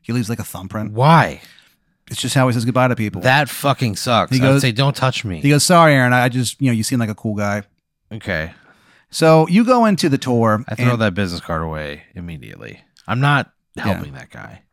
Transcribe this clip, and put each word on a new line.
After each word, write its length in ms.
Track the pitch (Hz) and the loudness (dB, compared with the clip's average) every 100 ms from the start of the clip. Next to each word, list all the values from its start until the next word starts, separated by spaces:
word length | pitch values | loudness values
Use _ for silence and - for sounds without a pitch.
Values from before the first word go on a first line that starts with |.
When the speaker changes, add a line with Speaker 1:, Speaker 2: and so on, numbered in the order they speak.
Speaker 1:
He 100 | - | -6
leaves, 160 | 123 113 | -6 -4
like, 100 | - | -6
a 40 | |
thumbprint. 480 | - 87 95 107 107 | -10 -12 -10 -8 -6
Speaker 2:
Why? 480 | 107 139 165 95 - - - _ _ _ _ _ | 2 4 6 4 -4 -18 -20 _ _ _ _ _
Speaker 1:
It's 100 | - | -8
just 140 | 127 | -2
how 140 | 135 127 | 2 2
he 60 | |
says 100 | 120 | 0
goodbye 240 | 120 127 127 | -2 0 0
to 80 | 117 | 0
people. 240 | 107 98 | -4 -2
Speaker 2:
That 260 | 104 139 139 | 2 2 0
fucking 480 | - 147 127 123 92 | -4 -4 -2 -2 -4
sucks. 360 | 127 113 90 | 0 0 2
Speaker 1:
He 60 | 131 | 2
Speaker 2:
I 40 | 135 | 2
would 20 | |
Speaker 1:
goes, 80 | 139 | 2
Speaker 2:
say, 100 | 139 | 2
"Don't 240 | 110 139 - | 0 0 0
touch 280 | 131 - | -2 -2
me." 160 | 107 85 | -6 -2
Speaker 1:
he 100 | 139 | 2
goes, 120 | 147 | 2
"Sorry, 300 | - 175 160 | 4 6 6
Aaron, 180 | 139 123 | 6 4
I 160 | 123 123 | 2 2
just, 320 | 123 117 - | 0 -4 -2
you 60 | 135 | 0
know, 60 | |
you 100 | 117 | 0
seem 160 | 107 127 | 0 -2
like 100 | 110 | -2
a 40 | |
cool 200 | 104 113 | -4 -6
guy." 280 | 104 101 104 - _ _ _ _ | -4 -2 -4 -8 _ _ _ _
Speaker 2:
Okay. 420 | 107 - 82 80 - _ _ _ _ _ | -12 -6 -4 -6 -12 _ _ _ _ _
Speaker 1:
So 360 | - 160 160 160 | 2 6 6 4
you 160 | 185 | 2
go 200 | 233 247 | 4 4
into 240 | 220 190 170 | 2 2 0
the 100 | 135 | 0
tour. 460 | 127 120 113 107 - | 0 0 2 0 -4
Speaker 2:
I 60 | |
throw 180 | 110 123 | -2 -2
Speaker 1:
and 60 | 117 | 0
Speaker 2:
that 120 | 107 | 0
business 260 | 90 95 87 | -2 -4 -6
card 220 | - 80 | -6 -6
away 420 | 80 78 73 73 _ | -6 -8 -10 -12 _
immediately. 680 | - 87 78 60 50 55 - _ _ - | -16 -14 -14 -16 -18 -18 -20 _ _ -6
I'm 140 | 117 | -2
not 320 | 143 143 - _ _ - | 2 0 -2 _ _ -8
Speaker 1:
Yeah. 80 | 95 | -4
Speaker 2:
helping 200 | 87 73 | -4 -8
that 160 | 67 62 | -14 -18
guy. 320 | - 50 - _ | -20 -20 -20 _